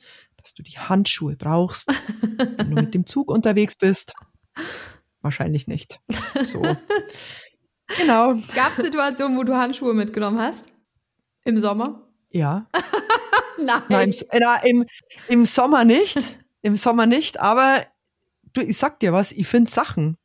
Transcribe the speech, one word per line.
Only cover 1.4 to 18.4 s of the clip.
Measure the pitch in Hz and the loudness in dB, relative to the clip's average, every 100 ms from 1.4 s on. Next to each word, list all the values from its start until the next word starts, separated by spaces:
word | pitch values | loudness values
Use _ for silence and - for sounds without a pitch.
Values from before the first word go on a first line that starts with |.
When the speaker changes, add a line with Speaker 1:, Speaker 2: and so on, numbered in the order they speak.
| 147 165 180 - - 269 - - 220 - 240 - | -2 0 0 -2 -4 -4 -4 -6 -6 -4 -6 -4
Speaker 1:
wenn | 214 | -2
du | 151 | 0
mit | 208 | 0
dem | 185 175 | -2 -2
Zug | 277 277 | -4 -2
unterwegs | 226 220 208 208 - | 0 2 2 0 0
bist? | 190 190 - - - _ _ - 330 - - - _ _ | 0 0 -4 -12 -20 _ _ -16 -14 -14 -18 -20 _ _
Wahrscheinlich | 147 - 165 151 - | -6 -4 -2 -4 -4
nicht. | 147 - - - - - 269 | -10 -10 -16 -8 -6 -4 -4
So. | 262 - 330 - - 415 - - - - - _ _ _ - - | -4 -2 -2 -4 -4 -4 -6 -16 -18 -18 -20 _ _ _ -10 0
Genau. | 330 226 247 226 - | 2 4 4 2 -2
Speaker 2:
Gab's | 254 269 - | 0 0 0
Situationen, | 330 294 277 262 269 254 | -4 -2 -2 -2 -2 -2
wo | |
du | 254 254 | 0 0
Handschuhe | 247 262 254 | -2 -2 -2
mitgenommen | 220 208 214 208 226 | -2 -2 -4 -4 -2
hast? | 240 - - _ _ _ _ _ _ _ 247 | -4 -6 -14 _ _ _ _ _ _ _ -2
Im | 220 | 0
Sommer? | 208 208 262 - _ _ _ | 0 -2 -6 -8 _ _ _
Speaker 1:
Ja. | 175 147 185 226 349 - - 427 | -2 -2 -2 -2 -4 -2 -6 -2
Speaker 2:
<laughs> | 466 - 440 494 - | -2 2 0 0 -6
Nein. | 269 240 - | -2 -2 2
Speaker 1:
Nein, | 196 | 2
im | 190 | 2
S-, | - | 0
äh, | - 233 | 0 2
na, | 240 240 247 | 2 4 4
im, | 240 233 - _ - - | 4 0 -8 _ -14 2
im | 240 233 | 4 4
Sommer | - 220 285 226 | 4 4 6 6
nicht. | 262 392 285 - - _ _ | 6 4 0 -4 -10 _ _
Im | 214 208 | -2 2
Sommer | 247 233 226 | 2 4 4
nicht, | 262 - - | 2 0 -2
aber | 202 240 269 269 - _ _ _ _ _ | 2 4 4 2 -2 _ _ _ _ _